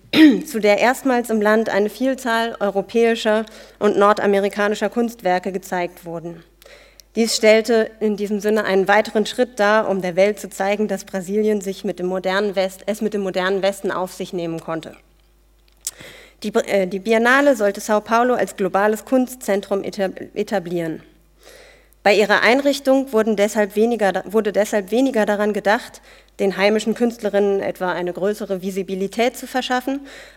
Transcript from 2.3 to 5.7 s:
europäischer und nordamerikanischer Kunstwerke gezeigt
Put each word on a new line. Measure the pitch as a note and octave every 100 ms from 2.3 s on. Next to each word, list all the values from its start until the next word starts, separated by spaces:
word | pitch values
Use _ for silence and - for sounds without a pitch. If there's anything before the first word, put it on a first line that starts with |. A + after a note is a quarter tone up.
| A3+ A#3 -
europäischer | G3+ G3 G3 A#3 A#3 A3+ A3 G#3+ A3 - - -
und | G#3 G3
nordamerikanischer | G3+ G#3 G3+ G3 G3+ G#3 G3+ G#3+ G3+
Kunstwerke | A#3+ A#3+ A#3 F#3 F3+ F#3+
gezeigt | F#3 -